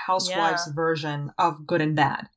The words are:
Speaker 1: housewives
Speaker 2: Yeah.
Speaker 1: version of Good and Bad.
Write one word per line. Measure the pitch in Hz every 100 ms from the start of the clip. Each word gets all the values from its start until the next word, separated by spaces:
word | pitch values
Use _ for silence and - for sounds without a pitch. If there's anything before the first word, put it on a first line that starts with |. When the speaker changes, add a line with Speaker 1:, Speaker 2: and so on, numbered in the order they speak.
| -
Speaker 1:
housewives | 185 185 185 165 170 165
Speaker 2:
Yeah. |
Speaker 1:
version | 147 165 156 151 147 143 -
of | 175 151 151
Good | 170
and | 156 151
Bad. | 139 - -